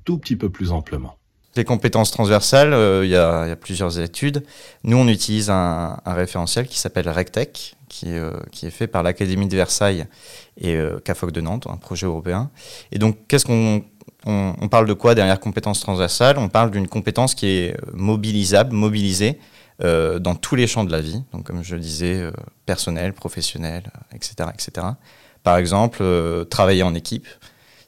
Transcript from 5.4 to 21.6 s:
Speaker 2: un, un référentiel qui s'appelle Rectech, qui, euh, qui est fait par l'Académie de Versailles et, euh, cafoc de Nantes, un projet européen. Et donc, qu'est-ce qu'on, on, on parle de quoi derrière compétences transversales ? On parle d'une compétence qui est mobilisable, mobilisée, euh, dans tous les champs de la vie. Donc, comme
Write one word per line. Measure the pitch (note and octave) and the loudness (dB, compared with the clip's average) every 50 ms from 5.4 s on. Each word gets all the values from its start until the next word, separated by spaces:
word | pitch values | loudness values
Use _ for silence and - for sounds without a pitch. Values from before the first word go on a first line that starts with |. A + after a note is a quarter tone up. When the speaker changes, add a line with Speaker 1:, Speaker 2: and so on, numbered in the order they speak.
| G#2 G#2 | 0 2
Speaker 2:
un, | G2 F#2+ F2+ F2 E2 E2+ E2+ D#2+ - - - | 2 2 2 0 -2 -2 -4 -6 -8 -8 -8
un | F#2+ F2+ | -4 -2
référentiel | F2 F2+ F2+ - F#2+ E2+ D#2+ - A#2 B2+ C3 | -2 -2 -2 -4 -4 -4 -2 -2 -4 -4 -4
qui | - - | -6 -6
s'appelle | - - - F#2 F2 E2+ | -6 -4 -4 -2 -2 -2
Rectech, | D#2 F2 F2+ - - G#2+ C#3 - - - - - - _ - - | -2 -2 -2 -2 -2 -4 -4 -4 -8 -14 -18 -18 -20 _ -20 -20
qui, | - - - | -16 -12 -10
euh, | E2+ E2+ E2 D#2+ D#2+ - - - - | -8 -6 -6 -6 -8 -8 -10 -12 -14
qui | - - - | -14 -12 -12
est | E2 | -12
fait | - - A2+ | -6 -6 -6
par | A2 - F#2 | -2 -2 0
l'Académie | - G#2 F#2+ - G2+ F#2 F#2 F#2+ G2+ F#2+ | 0 0 0 0 -2 0 0 0 0 2
de | F#2+ | 2
Versailles | F#2+ F2 - - - G#2 G2+ F#2+ E2+ D#2+ - - - - - - - - _ _ - | 2 2 2 2 2 2 2 2 0 -4 -10 -14 -20 -20 -20 -20 -20 -20 _ _ -6
et, | - F2+ E2 | -4 -2 -2
euh, | D#2+ D#2 D#2+ F2 F#2+ | 0 -2 -2 -4 -6
cafoc | - - - - - F2 | -6 -6 -6 -4 -6 -6
de | D2+ E2+ | -6 -6
Nantes, | D#2+ D#2+ E2+ - - - | -4 -4 -6 -6 -8 -10
un | F2+ | -12
projet | F#2 - - F2+ E2+ F#2+ | -12 -12 -10 -8 -6 -4
européen. | F2+ E2 E2 D#2+ F2+ F2 G2 B2+ D3 - - - - - - - _ | -4 -4 -4 -4 -4 -4 -4 -4 -6 -10 -14 -20 -20 -20 -20 -14 _
Et | - G2+ | -2 0
donc, | G#2+ A2 G#2+ - - | 0 0 0 -2 0
qu'est-ce | - - - - | 0 2 2 2
qu'on, | - A#2 A2+ A2+ A2 G#2+ G#2 G2+ - _ _ - - _ _ - | 2 2 2 2 2 0 0 -2 -6 _ _ -20 -20 _ _ -6
on, | G#2+ G#2 G2+ G2 F#2+ F2+ - | -4 -2 0 -2 -2 -4 -4
on | - G2 | -2 2
parle | B2 A#2 A2 | 4 4 4
de | G#2+ | 4
quoi | G2+ - - A#2+ A#2 | 2 2 4 4 6
derrière | A2+ G2 F#2+ F#2+ G2 | 6 6 4 2 0
compétences | - A2 F#2 A2+ - A2 G2+ - | -2 -4 -6 -4 -4 -2 -4 -2
transversales ? | - - F#2+ F2+ F#2 F2 - - A#2+ C3 C#3+ C#3 | -2 -2 -2 0 0 -2 2 4 4 4 4 4
On | A#2 F#2+ | 0 0
parle | - A2 A#2 A2+ | 2 2 2 2
d'une | G2+ G2+ F#2+ | 0 -2 -4
compétence | F#2 - A2 F#2 A2 G2 A#2 B2+ B2+ - | -2 -4 -4 -4 -2 0 0 0 0 0
qui | - - | -2 0
est | G2 F#2+ F#2 F2 F2 - - - - | 0 0 0 0 -2 -4 -8 -10 -12
mobilisable, | - E2+ F#2+ G#2 A2 G#2+ G2+ A2 G#2 G#2 G2 F#2 G#2 G2 A2+ C3 | -8 -2 0 0 0 0 0 -2 0 0 2 4 4 4 4 4
mobilisée, | A#2 G#2 G#2+ G#2+ G#2+ G#2+ G2+ G2 F#2 F#2 G#2 A#2 D3+ - - _ _ - - _ _ - | 2 0 2 2 2 0 0 0 0 0 0 0 -2 -4 -10 _ _ -20 -20 _ _ -2
euh, | F2+ F2 E2+ E2 E2 D#2+ E2 F2 | 0 2 2 2 2 0 -2 -2
dans | F2+ F2+ E2+ | -2 -4 -4
tous | - - - C#3+ | -4 -4 -2 0
les | B2 A#2+ A2 | 0 2 2
champs | - A2+ G#2 | 0 0 0
de | F2 | 0
la | E2 D#2+ | -2 -2
vie. | D#2 D#2 F2 A#2 C3 - | -2 -4 -6 -8 -10 -10
Donc, | - - - | -12 -12 -10
comme | - F2+ F2 | -8 -8 -8